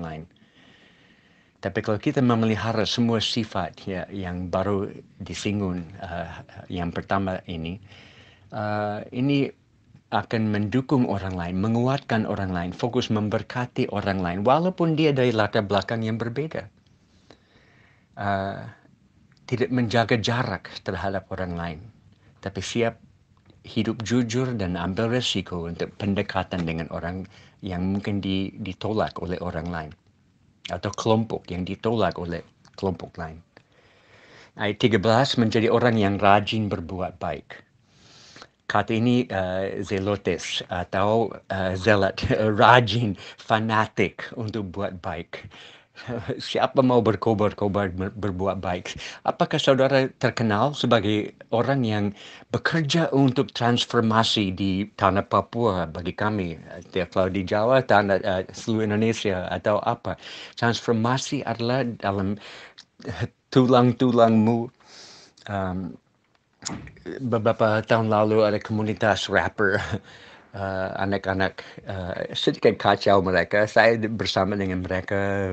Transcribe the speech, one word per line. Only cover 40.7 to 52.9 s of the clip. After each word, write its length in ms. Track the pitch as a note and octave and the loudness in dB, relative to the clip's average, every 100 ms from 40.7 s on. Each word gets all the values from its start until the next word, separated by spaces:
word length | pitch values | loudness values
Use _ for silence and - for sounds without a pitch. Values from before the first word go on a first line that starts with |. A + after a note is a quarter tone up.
| E2 F2 F#2+ G2+ A2+ F#2+ | -6 -4 0 2 2 0
uh, 420 | - - G2 F#2 F#2 | -4 -8 -4 -2 0
zealot, 400 | A2 G#2 G2 - - A#2+ | 4 4 4 0 0 2
<laughs> 220 | A2 G#2 | 2 6
rajin, 540 | A2 B2 A2+ A#2 A2 F2+ - - | 8 8 6 0 -2 -4 -10 -12
fanatik 880 | - A2 A2+ A2 G#2+ - F#2 - - | -2 0 2 2 2 0 -2 -2 -12
untuk 400 | - G#2+ A2 F#2+ | -8 -6 -6 -8
buat 240 | G2 G2 F#2 | -6 -8 -6
baik. 480 | F#2+ E2+ - - - - - - _ - | -8 -8 -10 -14 -16 -20 -20 -20 _ -16
<laughs> 400 | - A#2 C3+ B2 - | -10 -8 -6 -8 -4
Siapa 360 | - B2 C#3 | 0 4 4
mau 160 | B2+ B2 | 6 6
berkobar-kobar 920 | A2 G2+ A2+ G#2 G#2 - G2+ G2 G2 | 4 2 2 2 0 0 0 0 -2
ber-, 220 | F2+ G2 | -2 -6
berbuat 460 | A2 G#2 F#2 G2 F#2 | -4 -6 -2 -2 -2
baik? 360 | F#2 F2+ - - - - | -4 -6 -8 -12 -14 -6
Apakah 320 | - - F3 D3+ | -4 -2 0 2
saudara 520 | C#3+ C3 C3 C3+ C3 - | 4 4 4 4 0 0
terkenal 560 | B2 - A2+ G#2 C3+ C#3+ | -2 0 0 2 0 0
sebagai 560 | B2+ A#2 G2+ G#2+ - - - | 2 2 4 0 -2 -10 -2
orang 300 | A2+ B2 C#3 | 0 2 0
yang 220 | A2+ G#2+ G2+ - - - - | 0 0 -2 -4 -14 -20 -6
bekerja 560 | - - E3 C#3+ | -4 0 0 0